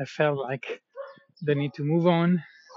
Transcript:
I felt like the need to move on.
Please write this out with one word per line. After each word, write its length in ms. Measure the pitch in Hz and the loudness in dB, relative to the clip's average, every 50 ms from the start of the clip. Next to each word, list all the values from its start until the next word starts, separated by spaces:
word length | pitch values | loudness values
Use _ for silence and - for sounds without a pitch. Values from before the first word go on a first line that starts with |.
I 40 | 135 | -10
felt 340 | - - - 151 151 143 139 | -8 0 0 2 2 2 -2
like 440 | 127 123 135 - - - - - _ _ - 539 - - - - _ _ _ - | -4 -6 -6 -8 -8 -10 -10 -12 _ _ -16 -16 -16 -16 -16 -20 _ _ _ -6
the 120 | 160 147 147 | -2 0 0
need 200 | 143 143 139 - | 0 0 -4 -4
to 100 | - 143 | -4 -2
move 220 | 147 160 170 165 | 0 2 4 4
on. 360 | 180 170 165 170 175 185 160 - - - - _ - - | 4 4 4 4 4 2 0 -2 -8 -20 -20 _ -20 -14